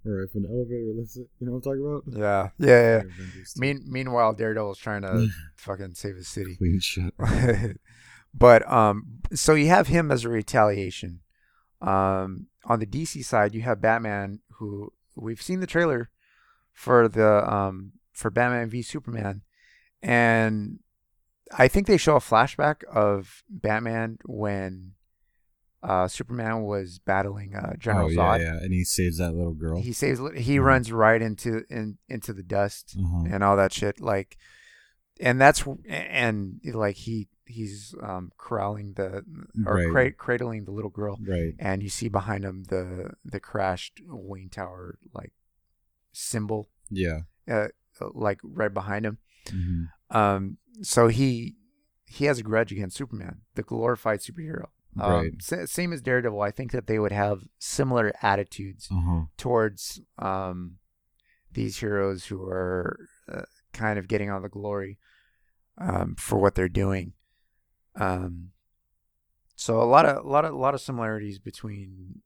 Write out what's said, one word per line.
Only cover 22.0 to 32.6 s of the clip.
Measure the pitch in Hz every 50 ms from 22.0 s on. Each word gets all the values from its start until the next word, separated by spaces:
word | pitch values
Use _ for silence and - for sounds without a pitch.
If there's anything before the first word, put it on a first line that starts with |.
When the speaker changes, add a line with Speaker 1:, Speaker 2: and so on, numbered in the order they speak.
| - 160 151
Speaker 2:
a | 135
flashback | - - 113 110 120 139 - - 147 151 151 _ -
of | - - 113 104 104 101 98 95 - - - _ _
Batman | 208 180 - 104 107 110 120 113 113 113 113 113 113 - _
when, | - 123 107 107 104 101 98 95 95 92 92 92 92 95 _ _ _ _ _ _ _ _ _ _ _ _ _ _ _ _ _
uh, | - - 95 92 92 92
Superman | - - 123 117 120 123 113 110 113 113
was | 107 104 104 101 95 90 87 92
battling, | _ - 98 95 98 101 98 101 101 98 98
uh, | 101 - - -
General | - - 117 107 95 85
Speaker 1:
Oh, | 78
yeah, | 82 85
Speaker 2:
Zod. | 87 90 104 85
Speaker 1:
yeah, | 85 80 82 82
and | 82 95
he | 92 90 90
saves | - - - 92 87 82 82
that | 90 87
little | 82 85 85 85
girl. | 82 76 80 82 80 87
Speaker 2:
He | 101 123
saves, | 117 - 143 135 131 117
li-, | 131 147 170 135
he | 117 117 143
Speaker 1:
Mm-hmm. | 139 135
Speaker 2:
runs | 135 135 127 120 110
right | 113 113 110 110 113 113
into, | 113 113 107 - - 120 113 110 - _
in, | - 120 107 107 101 _ _ _
into | 131 113 - -
the | 107 95 92
dust | 87 101 101